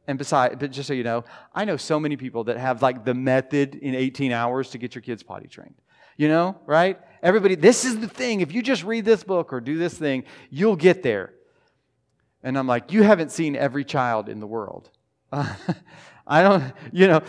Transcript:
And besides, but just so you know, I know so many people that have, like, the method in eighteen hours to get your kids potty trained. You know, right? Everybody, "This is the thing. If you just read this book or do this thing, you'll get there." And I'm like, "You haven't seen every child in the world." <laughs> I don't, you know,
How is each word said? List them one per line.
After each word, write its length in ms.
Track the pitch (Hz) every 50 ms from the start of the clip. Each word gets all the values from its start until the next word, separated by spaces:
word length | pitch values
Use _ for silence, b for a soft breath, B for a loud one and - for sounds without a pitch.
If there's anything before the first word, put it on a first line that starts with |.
| _
And 100 | - 139
besides, 400 | 131 147 - - 143 127 127 - 127
but 120 | 139 143
just 180 | 131 135 139 135
so 60 | 143
you 100 | 127 117
know, 200 | 117 113 120 117 B B B B B B
I 120 | - 202
know 100 | 214 175
so 240 | 139 - - 160 151
many 160 | 156 147 147
people 280 | 123 127 127 117 117 113
that 120 | 110 117
have, 240 | 113 127 131 127 113
like, 240 | 131 131 127 131 107
the 80 | 127 123
method 640 | 127 131 131 127 131 131 - - 143 143 139 143
in 200 | - - 143 131
eighteen 380 | 127 131 131 131 - 139 131 123
hours 380 | 117 117 120 123 131 131 -
to 80 | - 123
get 160 | 117 120 -
your 80 | 127 110
kids 200 | - 117 104 -
potty 260 | _ 92 98 98 -
trained. 260 | - - - - - _ _ b b b b b b
You 120 | b 147 151
know, 280 | 156 165 170 185 196 - _
right? 340 | - 147 160 175 190 190 - b b b b b
Everybody, 340 | 175 185 220 190 196 185
"This 280 | 165 151 208 247 - -
is 160 | 254 240 220
the 80 | 226 202
thing. 320 | - - 254 247 226 202
If 100 | 180 135
you 120 | 156 240 240
just 220 | 240 269 185 160
read 200 | 196 226 233 208
this 180 | 208 226 202 -
book 300 | - 190 175 165 - 139
or 80 | 123
do 160 | 117 131 151
this 220 | 160 170 175 165 -
thing, 260 | 156 147 135 131 120 B B B B B
you'll 280 | - 135 190 226 208
get 260 | 160 147 180 170 180 -
there." 320 | 131 110 98 92 - - _ _ _ _ _ _ _ _ _ _ _ _ _ _ _ _ _ _ _ _ _ -
And 140 | 127 131
I'm 100 | 139 131
like, 240 | 131 123 120 120 -
"You 120 | 170 214 208
haven't 300 | 208 214 175 165 143 -
seen 220 | - 165 156 143
every 300 | 123 131 139 123 143 139
child 460 | - - 143 127 120 117 110 104 110
in 100 | 107 107
the 60 | 107
world." 420 | 104 110 117 104 98 - - - _ _ _ _ _ _ _ _ _
<laughs> 0 |
I 1120 | - 139 139 110 98 95 - - - - _ _ - - - - - - _ - 143 156 180
don't, 220 | 196 202 185 135 131 - B B 127
you 160 | B 175 185
know, 140 | 190 170 156 -